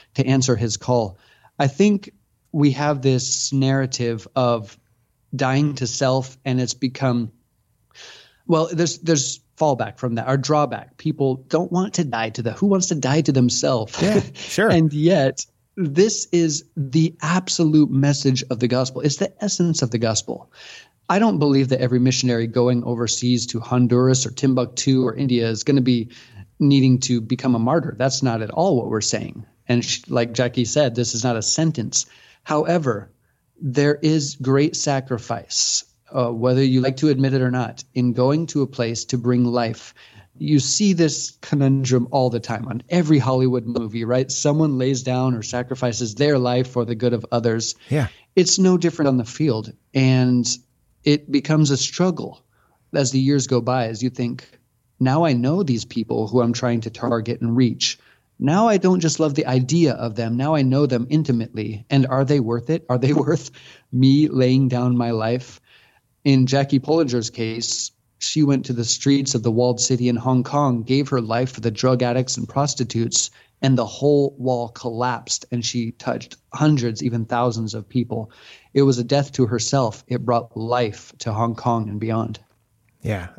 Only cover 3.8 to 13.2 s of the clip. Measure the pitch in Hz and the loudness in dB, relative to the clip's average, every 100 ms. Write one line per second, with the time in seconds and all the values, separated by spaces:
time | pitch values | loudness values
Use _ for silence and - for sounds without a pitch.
3.8 | 131 - 120 113 - 131 123 117 104 - | -2 -2 -4 -4 -6 -2 0 0 -4 -18
4.8 | _ _ _ _ _ 135 131 135 147 139 | _ _ _ _ _ -4 0 0 0 -2
5.8 | 123 - 135 131 131 - 135 127 123 - | -6 -2 0 0 -4 -8 -4 -2 -2 -4
6.8 | 127 127 135 120 113 - _ _ _ _ | -6 -2 -2 -2 -4 -10 _ _ _ _
7.8 | _ - - - - _ - 160 160 165 | _ -20 -20 -20 -20 _ 0 0 0 0
8.8 | 165 - 160 151 127 - _ - 156 120 | -2 -2 0 0 0 -8 _ -2 0 0
9.8 | 110 - 123 113 120 139 135 151 147 104 | -4 -6 -4 -4 0 0 2 0 0 -4
10.8 | - - 160 156 135 131 - 160 180 175 | -12 -8 -6 0 0 -2 -2 -2 -2 -2
11.8 | 196 - 156 117 113 113 117 - 202 190 | -2 -2 -2 -4 -4 -4 -6 -2 2 2
12.8 | 180 160 127 151 | 0 -2 0 2